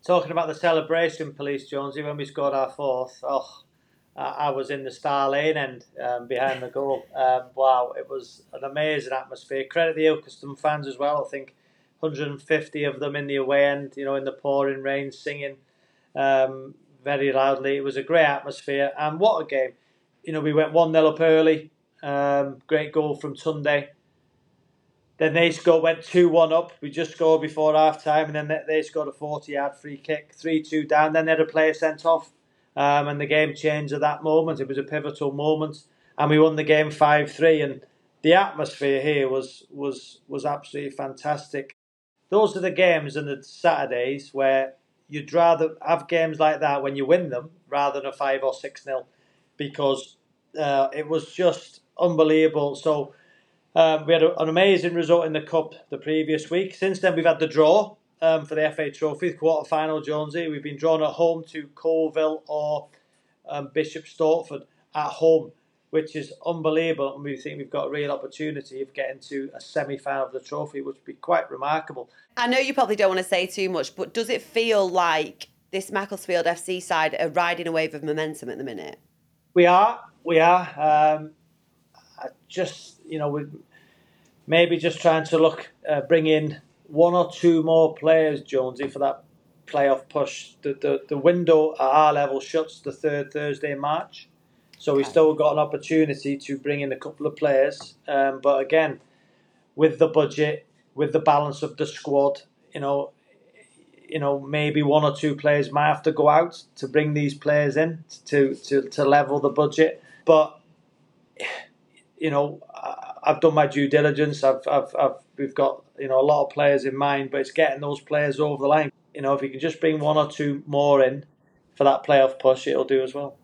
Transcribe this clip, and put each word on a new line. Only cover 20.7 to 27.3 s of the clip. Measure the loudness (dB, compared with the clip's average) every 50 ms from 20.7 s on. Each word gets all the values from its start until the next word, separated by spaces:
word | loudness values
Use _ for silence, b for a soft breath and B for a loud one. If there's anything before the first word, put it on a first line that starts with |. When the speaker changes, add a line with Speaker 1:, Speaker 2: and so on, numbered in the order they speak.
Speaker 1:
one | 2 2 2 4
nil | 4 4 4
up | 4 2 2
early. | 2 4 4 6 4 4 2 0 -4 -14 _ _ _ _ _ _
Um, | -8 -4 -2 0 0 2 0 0 0 -2 -8 -14 _
great | -2 -2 -2 -2 -2
goal | -2 -2 -2 -2 -4
from | -6 -8 -12 -12
Tunde. | -8 -6 -6 -6 -2 0 0 0 0 -2 -6 _ _ _ _ _ _ _ _ _ _ _ _ _ _ _ _ _ _ _ _ _ _ _ _ _ _
Then | -2 0 2
they | 2 2 2
scored, | 0 0 2 4 4 4 4
went | 2 0 0
two | -8 0 2 4 4 6
one | 6 4 4 6
up. | 4 0 0 -2 -14 _
We | -14 -10
just | -6 -6 -8 -8
scored | -4 0 2 4